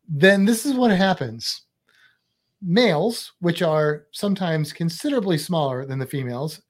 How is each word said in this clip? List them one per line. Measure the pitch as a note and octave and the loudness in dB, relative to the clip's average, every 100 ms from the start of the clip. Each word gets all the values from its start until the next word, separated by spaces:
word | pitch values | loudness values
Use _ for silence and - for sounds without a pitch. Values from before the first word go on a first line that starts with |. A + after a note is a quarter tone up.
| - | -10
Then | D3 F#3 G3 | 4 6 6
this | G3 A3+ C#4+ | 4 2 0
is | |
what | B3+ B3 | 2 4
happens. | F#3 F#3+ F#3 B2+ A#2 - - _ _ _ _ _ _ _ _ _ _ | 4 2 0 -4 -8 -10 -10 _ _ _ _ _ _ _ _ _ _
Males, | F#3 F#3 A#3+ D3+ G3+ A#3 - _ | 0 2 4 2 0 -4 -10 _
which | F3 E3 | -2 0
are | E3+ D#3 D3+ D3+ - | 2 2 0 -2 -8
sometimes | - G#3 F#3+ F#3 D#3+ D3+ | -6 -4 -2 -2 -2 -4
considerably | - E3+ E3 D4+ C#4 G3 D#3+ | -4 -6 -4 -4 -2 0 -2
smaller | - E3+ C#3+ B2+ C3+ | -2 -2 -2 -4 -6
than | C3+ | -8
the | B2+ | -6
females, | D3 B2 A#2+ D#3 - _ | -6 -6 -6 -8 -12 _